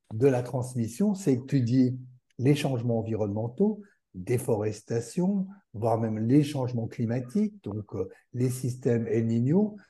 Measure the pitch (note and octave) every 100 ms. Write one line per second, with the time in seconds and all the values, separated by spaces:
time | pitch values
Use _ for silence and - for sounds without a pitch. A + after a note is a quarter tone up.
0 | - A2 C#3 B2 B2 C3 B2 B2 A2+ -
1 | G3+ F#3+ - B2 - C#3 A#2 C3 B2+ B2+
2 | - - _ - B2 C#3+ D3 B2 A#2+ A2+
3 | G#2+ G#2+ G#2 G#2 A#2 - G#3 G#3 - _
4 | _ F#2 F#2 A#2+ - G#2+ G#2+ G2+ - A#2
5 | - - F#3 G3+ F#3+ - _ G#2 A#2 A2+
6 | A2+ A2 A2+ C#3+ D3 C#3 B2 A#2+ A2 -
7 | A2+ B2 B2+ G3+ G#3 - - G#2+ - D3
8 | - - _ A#2+ B2+ B2+ B2 - C3+ A#2
9 | A2 A2+ A2+ A#2 B2+ F3+ G#3+ -